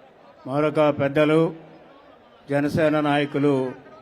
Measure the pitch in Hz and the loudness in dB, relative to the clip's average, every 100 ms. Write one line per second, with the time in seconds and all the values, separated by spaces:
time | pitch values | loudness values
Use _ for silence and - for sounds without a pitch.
0 | - - - - 135 139 151 151 151 143 | -20 -20 -20 -20 -8 -2 0 2 2 2
1 | 139 147 151 160 165 160 - - - - | -2 0 2 2 0 -4 -16 -20 -20 -20
2 | - - - - - 139 147 165 151 151 | -20 -20 -20 -20 -6 -4 -2 0 0 0
3 | 147 147 143 147 143 135 131 - - - | 0 0 -2 0 0 0 -2 -10 -18 -20